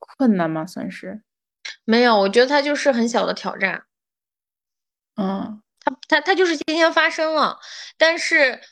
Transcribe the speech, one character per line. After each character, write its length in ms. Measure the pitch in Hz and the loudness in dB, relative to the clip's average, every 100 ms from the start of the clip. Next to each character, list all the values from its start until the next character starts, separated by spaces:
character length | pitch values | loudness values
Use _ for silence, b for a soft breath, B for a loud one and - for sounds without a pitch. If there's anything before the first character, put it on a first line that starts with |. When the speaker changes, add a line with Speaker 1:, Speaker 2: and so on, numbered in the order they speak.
| - - | -20 -2
Speaker 1:
困 200 | 262 190 | 2 2
难 100 | 165 | 0
吗？ 160 | 160 | -4
算 260 | 170 - - | -8 -10 -12
是。 300 | - 185 214 _ _ _ _ B B - | -12 -14 -16 _ _ _ _ B B 0
Speaker 2:
没 140 | 226 | 2
有， 180 | 247 214 | 4 4
我 80 | 196 | 4
觉 140 | 233 | 4
得 60 | 262 | 4
它 160 | 285 | 2
就 120 | 285 | 2
是 160 | 285 285 | 0 0
很 160 | 233 233 | 0 0
小 200 | 233 185 | 0 -2
的 80 | |
挑 200 | 208 190 - | -4 -8 -4
战。 260 | 190 - - _ _ _ _ _ _ _ _ _ _ _ _ - | -4 -4 -12 _ _ _ _ _ _ _ _ _ _ _ _ -6
Speaker 1:
嗯。 440 | 190 196 196 214 _ _ | -4 -4 -8 -12 _ _
Speaker 2:
它， 100 | - 262 - | -6 -6 -2
它， 120 | 302 | -2
它 140 | 294 | 2
就 120 | 359 359 | 2 2
是 100 | 302 | 0
今 180 | 320 | -4
天 160 | 320 330 | 0 2
发 200 | 330 320 | 2 0
生 240 | 330 311 | -2 -2
了， 240 | 311 233 - B B B - | 0 -2 -4 B B B 0
但 200 | 320 330 | 2 2
是 400 | - 320 269 226 b | 0 2 2 0 b